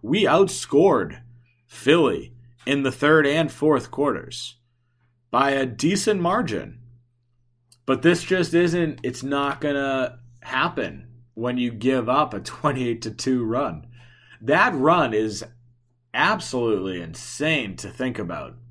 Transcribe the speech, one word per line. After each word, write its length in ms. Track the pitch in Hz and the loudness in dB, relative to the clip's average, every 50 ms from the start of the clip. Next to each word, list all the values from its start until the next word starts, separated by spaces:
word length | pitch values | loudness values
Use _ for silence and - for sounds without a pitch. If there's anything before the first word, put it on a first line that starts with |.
We 240 | - 113 160 220 190 | -4 0 0 2 4
outscored 960 | 127 147 190 196 - - - - - 135 143 180 190 147 113 90 - - - - - - - _ _ _ _ _ | 4 4 4 4 2 0 -6 -4 2 4 6 6 6 6 4 0 -2 -8 -14 -20 -20 -20 -20 _ _ _ _ _
Philly 680 | _ - - - 131 156 175 151 117 90 80 - - - - - - - _ - | _ -16 -2 2 4 4 6 4 2 0 -2 -8 -12 -18 -20 -20 -20 -20 _ -4
in 200 | 127 139 143 135 | -2 -2 0 0
the 80 | 131 | -2
third 340 | 123 - 143 147 160 160 147 | -2 0 4 6 6 6 6
and 260 | 139 147 165 160 156 | 4 2 0 0 -2
fourth 380 | - - 151 156 147 120 - - | -2 0 2 2 2 2 0 -4
quarters 680 | - 131 147 139 110 - - - - - - - - _ _ _ _ _ _ _ _ _ _ _ _ _ _ - | -4 -2 -2 0 -2 -4 -6 -12 -14 -14 -14 -14 -16 _ _ _ _ _ _ _ _ _ _ _ _ _ _ -2
by 200 | - 127 139 139 | 0 2 2 2
a 160 | 139 139 131 | 2 0 0
decent 540 | 127 110 - 143 165 202 196 - 220 214 185 | -2 -4 -2 0 0 0 0 2 0 0 2
margin. 600 | 175 175 196 240 247 - 107 - - - - - - - - _ _ _ _ _ _ _ _ _ _ _ _ _ _ _ _ _ - | 2 0 0 0 -2 -2 -4 -6 -8 -10 -16 -20 -20 -20 -20 _ _ _ _ _ _ _ _ _ _ _ _ _ _ _ _ _ -2
But 160 | - 131 127 | -2 0 2
this 220 | - 170 175 170 - | 4 4 4 2 0
just 280 | - 185 185 165 - | 0 0 0 0 2
isn't, 460 | 165 170 175 170 165 175 170 156 - - - | 2 2 2 2 2 0 -2 -2 -4 -6 -8
it's 180 | 131 123 - | -8 -8 -6
not 380 | 131 139 143 139 143 143 147 - | -6 -4 -2 -2 -2 -2 -4 -4
gonna 580 | - 147 143 143 139 139 135 131 127 123 - - - - - - | -4 -2 -2 -2 -2 -2 -2 -2 -2 -4 -6 -10 -20 -20 -20 -20
happen 640 | - - 127 131 151 165 - 135 107 82 69 - - - - - - _ - | -10 -4 -2 0 0 0 -2 -4 -6 -6 -8 -12 -18 -20 -20 -20 -20 _ -10
when 220 | 110 117 123 123 | -6 -4 -2 -2
you 140 | 123 123 120 | 0 -2 -2
give 380 | 113 107 123 131 131 127 113 117 | -2 -2 0 2 2 2 2 0
up 260 | 127 147 147 131 - | 2 2 0 0 -2
a 60 | 98 | -10
twenty-eight 600 | - - - - - 147 127 131 123 120 117 113 | -10 -12 -8 -4 -2 -2 -2 -2 -2 -4 -4 -4
to 80 | - 113 | -6 -10
two 320 | 101 - - 131 131 123 117 | -8 -6 -2 0 0 0 0
run. 420 | 110 117 131 143 107 82 78 - - - - - - - _ _ - - - | -2 -2 -2 -2 -4 -6 -10 -14 -18 -20 -20 -20 -20 -20 _ _ -20 -20 -8
That 340 | 110 123 151 180 220 247 185 | -2 2 4 4 4 2 2
run 400 | 131 131 156 175 175 135 117 110 | 2 4 4 4 4 2 2 0
is 300 | 107 110 110 101 95 - - - - _ _ _ _ _ _ _ _ _ _ | 0 0 -2 -4 -8 -12 -14 -18 -20 _ _ _ _ _ _ _ _ _ _
absolutely 880 | - 123 156 190 220 - - - 131 123 117 113 107 95 92 95 90 87 | -2 0 2 2 0 -2 -4 -4 -4 -2 0 2 0 0 -2 -4 -6 -6
insane 760 | 85 82 80 - - - - - 147 160 160 139 113 98 90 | -8 -10 -12 -14 -14 -12 -6 -2 0 0 0 0 -2 -4 -8
to 140 | - - 95 | -10 -12 -10
think 280 | - - 127 127 113 - | -8 -6 -6 -4 -4 -6
about. 380 | - 85 82 76 65 60 - - - - | -8 -8 -8 -10 -10 -12 -16 -20 -20 -20